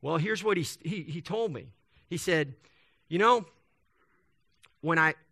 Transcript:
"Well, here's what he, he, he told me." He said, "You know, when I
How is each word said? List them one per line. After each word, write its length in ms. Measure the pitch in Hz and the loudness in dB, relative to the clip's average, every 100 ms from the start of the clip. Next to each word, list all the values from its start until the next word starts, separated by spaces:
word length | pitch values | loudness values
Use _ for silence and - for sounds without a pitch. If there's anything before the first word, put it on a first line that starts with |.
"Well, 140 | 135 160 | -2 -2
here's 280 | 175 220 | 0 -2
what 120 | 214 190 | 0 0
he, 100 | 151 - | 0 -6
he, 220 | 165 202 | -8 -8
he 180 | 139 160 | -8 -10
told 300 | - 214 226 | -6 -4 -4
me." 160 | 127 - _ _ _ _ | -6 -12 _ _ _ _
He 60 | 170 | -6
said, 400 | - 165 143 131 _ _ _ _ _ | 0 0 0 -6 _ _ _ _ _
"You 100 | 165 | 2
know, 260 | 220 240 185 _ _ _ _ _ _ _ _ _ _ _ _ _ | 4 4 0 _ _ _ _ _ _ _ _ _ _ _ _ _
when 180 | 151 165 | -2 2
I 180 | 160 - _ | 2 2 _